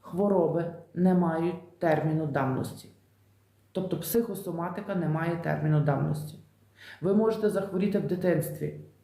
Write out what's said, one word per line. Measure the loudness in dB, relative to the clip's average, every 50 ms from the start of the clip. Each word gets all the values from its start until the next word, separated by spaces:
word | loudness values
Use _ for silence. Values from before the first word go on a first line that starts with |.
хвороби | _ -8 -2 0 2 2 4 4 4 2 2 0 -2 -4 -8 -12 -18 -10 _
не | 2 4 4 6
мають | 6 4 2 2 0 0 -2 -2 -4 -12 -18 -8 _
терміну | 2 4 4 4 2 2 0 0 0
давності. | 0 0 0 0 0 0 -2 -4 -6 -8 -14 -18 -20 -20 _ _ _ _ _ _ _ _ _ _ _ _ _ _ _
Тобто | _ -6 -4 -2 -4 -4
психосоматика | -4 0 0 0 0 0 -6 -8 -8 -8 -6 -6 -6 -6 -6 -8 -8 -4 -2
не | -2 0 0
має | 0 0 0 -2 -2
терміну | -2 -2 -2 -2 0 2 2 2 4
давності. | 4 2 2 2 0 -2 -2 -4 -6 -10 -14 -16 -20 _ _ _ _ _ _ _ -20 -20 -14 -4
Ви | 0 2 4
можете | 4 4 4 2 2 0 0
захворіти | 0 0 -4 -2 -2 -2 0 0 0 0
в | 0
дитинстві | -2 -4 0 2 2 2 2 0 -2 -6 -6 -6 -8 -8 -10 -16 -18 _ _